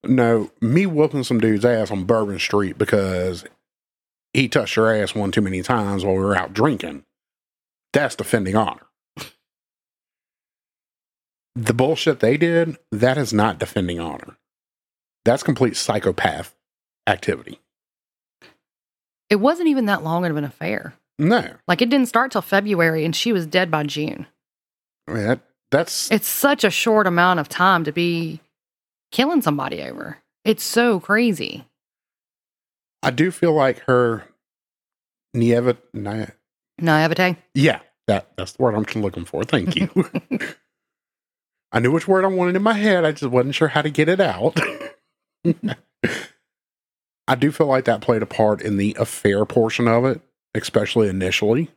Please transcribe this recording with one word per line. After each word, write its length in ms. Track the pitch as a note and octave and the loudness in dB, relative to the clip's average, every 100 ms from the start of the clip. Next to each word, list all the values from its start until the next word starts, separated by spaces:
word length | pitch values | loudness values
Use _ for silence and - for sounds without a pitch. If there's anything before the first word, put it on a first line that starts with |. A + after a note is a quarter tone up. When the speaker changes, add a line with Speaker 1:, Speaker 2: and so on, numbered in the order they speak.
Speaker 1:
No, 480 | F2 B2+ A#2 A#2 G#2 _ | 2 2 4 2 0 _
me 260 | A2+ D3 G3 | 0 2 2
whooping 380 | D3+ D3+ D3 | 0 0 0
some 160 | B2 A#2+ | -2 0
dude's 240 | A2+ G#2 A#2+ | 2 2 2
ass 240 | A#2 G#2 | 2 -2
on 120 | G2+ F#2 | -4 0
Bourbon 340 | A2+ G#2 F#2+ | 0 0 -4
Street 380 | - G#2 G2 - | -2 0 0 -2
because 680 | G#2 G#2+ F#2+ F#2 F#2 F2 - _ _ _ _ _ _ _ _ | 0 2 0 -2 -4 -6 -14 _ _ _ _ _ _ _ _
he 140 | - C3 | -2 2
touched 280 | D3 G#2 - | 0 0 2
her 180 | A2 | 2
ass 200 | A2 G2 | 2 0
one 180 | A2 G2+ | -2 -2
too 100 | G2+ | 0
many 200 | G2 F#2 | 0 -2
times 420 | F2 A#2+ G2+ G2 G2 | -2 0 0 -2 0
while 100 | F#2+ | 0
we 60 | |
were 120 | G2 F#2+ | 0 0
out 160 | F2+ | -2
drinking. 500 | G2 C3+ A#2 E2+ C#2+ _ _ _ _ _ _ _ _ _ | 0 0 0 -6 -14 _ _ _ _ _ _ _ _ _
That's 220 | C#3 C#3 - | -2 -2 -4
defending 400 | - A2+ F#2+ G#2 | -2 0 2 0
honor. 300 | G2 - _ _ _ - - _ _ _ _ _ _ _ _ _ _ _ _ _ _ _ _ _ _ _ _ _ _ - | 0 -4 _ _ _ -20 -20 _ _ _ _ _ _ _ _ _ _ _ _ _ _ _ _ _ _ _ _ _ _ -8
The 180 | A2+ | -4
bullshit 460 | A#2 C3 D#3+ - C3+ | 0 2 2 0 2
they 160 | A2 D3 | 2 2
did, 400 | E3+ E3+ E3 C#3+ _ | 2 2 0 -4 _
that 260 | G#2 A#2+ C3 | 0 2 2
is 160 | C3 | 0
not 260 | G#2+ G#2+ E2 | 2 0 0
defending 400 | F#2 - F2+ E2+ | -4 -4 -4 -4
honor. 380 | E2 C#2 - - _ _ _ _ _ _ _ _ - | -8 -10 -16 -20 _ _ _ _ _ _ _ _ 0
That's 180 | B2+ | 0
complete 320 | - C#3 B2 - | 0 0 0 0
psychopath 800 | - G#2 F#2+ F2+ F#2+ D2+ E2 _ _ _ _ _ - | -2 0 0 0 -2 -2 -12 _ _ _ _ _ -2
activity. 520 | G2 - D2+ - - _ _ _ _ _ _ _ _ - _ _ _ _ _ _ _ _ | -2 -2 -6 -8 -20 _ _ _ _ _ _ _ _ -20 _ _ _ _ _ _ _ _
Speaker 2:
It 80 | G#3 | 2
wasn't 300 | A#3+ E4+ E4 | 2 2 0
even 160 | C4+ G#3+ | 0 0
that 160 | G3+ | -2
long 220 | D#3+ E3+ F3+ | -2 -2 -2
of 120 | D3+ | -4
an 60 | C#3+ | -6
affair. 480 | - - - - - _ - | -8 -6 -6 -8 -20 _ -2
Speaker 1:
No. 380 | D#3 A#3 - - - | 2 2 -2 -12 -4
Speaker 2:
Like, 140 | F3 | 0
it 80 | A#3+ | 2
didn't 180 | C#4 B3 | 2 2
start 240 | A3+ C4 | 0 0
till 100 | G#3 | -4
February, 640 | - G3 G#3 F#3 E3 D#3+ | 0 0 0 0 2 2
and 120 | D#3 D#3 | -2 -2
she 180 | A#3 | 0
was 120 | G3+ D#3+ | -2 0
dead 240 | F#3 F3+ | -2 0
by 140 | D#3 | 0
June. 440 | D3 D3 D3+ - - _ _ _ _ _ _ _ - | -2 -4 -6 -8 -16 _ _ _ _ _ _ _ -8
Speaker 1:
I 40 | |
mean, 140 | A2 G#2 | -4 0
that, 120 | B2 _ _ _ | -2 _ _ _
that's 380 | C#3 - - - | 0 0 -6 0
Speaker 2:
It's 160 | A3 - | 0 0
such 360 | - C#4+ C#4+ | 0 0 2
a 60 | G#3 | 0
short 340 | - - G#3+ G3 | 0 2 4 4
amount 340 | E3+ F3+ F3+ | 4 4 2
of 80 | D3 | -2
time 340 | - F3+ F3+ | 0 2 4
to 80 | D#3 | 0
be 480 | D3+ F3 E3+ E3 D#3 _ _ _ _ _ _ _ | -2 -2 -2 -6 -10 _ _ _ _ _ _ _
killing 300 | - C#4 E4+ | -2 0 2
somebody 420 | G#3+ D3 C3+ E2+ | 0 -2 -4 -8
over. 360 | - - - D#3 _ _ - | -10 -12 -14 -16 _ _ -2
It's 180 | A3 | -2
so 360 | - A3+ A#3+ G3 | 0 2 2 2
crazy. 640 | - G#3 A#3+ E3+ - - - _ _ _ _ _ _ _ _ _ _ _ _ _ | 0 2 2 0 -6 -10 -18 _ _ _ _ _ _ _ _ _ _ _ _ _
Speaker 1:
I 80 | D3 | -4
do 200 | B2+ F3 | 0 0
feel 220 | - E3+ | 2 0
like 260 | D#3 C3+ A#2+ | 2 2 0
her 420 | - B2 A#2+ A2+ - _ _ _ _ _ _ _ _ _ _ | 0 2 2 -2 -8 _ _ _ _ _ _ _ _ _ _
naivete, 460 | A#2+ A#2 A#2 B2 A#2+ _ | 0 2 4 2 -2 _
na- 340 | G#2+ G2+ A2 G#2 - _ _ _ - | -10 -8 -8 -8 -12 _ _ _ -4
Speaker 2:
Naivete? 560 | E3 D#3 D#3+ E3 F#3 F3 _ | 2 2 2 0 0 -2 _
Speaker 1:
Yeah, 280 | C#3 C#3+ - - _ - | 2 2 2 -8 _ -2
that, 200 | G2+ - - | -2 -2 -12
that's 160 | F#2 | -12
the 100 | - | -2
word 120 | C3 G#2+ | 0 0
I'm 260 | G#2 A2+ | -4 -4
looking 240 | G2 F#2 E2+ | -6 -6 -8
for. 180 | D2+ | -8
Thank 320 | G#2+ B2+ F2+ - | -2 -2 -2 -2
you. 140 | F#3+ - | -2 -2
Speaker 2:
<laughs> 1800 | - - _ A3 - - _ _ _ _ _ _ _ _ _ _ _ | -2 -4 _ -8 -8 -14 _ _ _ _ _ _ _ _ _ _ _
Speaker 1:
I 80 | A2+ | 0
knew 120 | A#2+ | 2
which 160 | D#3+ F3 | 0 2
word 160 | F#3+ F#3+ | 2 2
I 40 | |
wanted 260 | F#3 F3+ F#3 | 0 0 0
in 80 | |
my 100 | G#3 | 0
head. 320 | A3 G#3 F#3 D#3+ | 2 2 2 0
I 60 | |
just 200 | D3 C#3 | -2 0
wasn't 220 | B2 B2+ C#3 | 0 0 0
sure 120 | D#3 | 0
how 140 | D3+ | 0
to 60 | D3+ | -2
get 180 | D3 D3+ | 0 2
it 100 | F#3 | 2
out. 400 | F3 F#2 A#2+ - | 0 0 -2 -2
<laughs> 840 | - - C#5+ - _ _ _ _ E3+ - A3 - _ _ - - - _ _ _ _ _ _ _ _ _ - | -6 -8 -16 -18 _ _ _ _ -2 -2 -4 -8 _ _ -6 -6 -12 _ _ _ _ _ _ _ _ _ -2
I 80 | C3 | 0
do 160 | C#3+ | 0
feel 160 | D3 D3+ | 2 2
like 180 | C3 C3 | 2 2
that 160 | A2 | 0
played 220 | - A2+ | 0 0
a 20 | A2 | 0
part 360 | - G#2+ G#2 | 0 2 2
in 160 | - G2 | -2 0
the 180 | G2+ - | 0 -2
affair 460 | A#2 - G#2 G2+ G#2+ | -4 0 0 2 2
portion 420 | - A2 - A#2+ | 2 0 2 4
of 160 | A#2 | 4
it, 160 | C3 C3+ _ _ _ A2 | 2 -2 _ _ _ -8
especially 520 | - - G#2 A#2+ G#2+ | -2 -2 0 0 2
initially. 600 | F#2+ F#2 F#2 G#2 A#2+ E3 | 0 -2 0 0 0 -2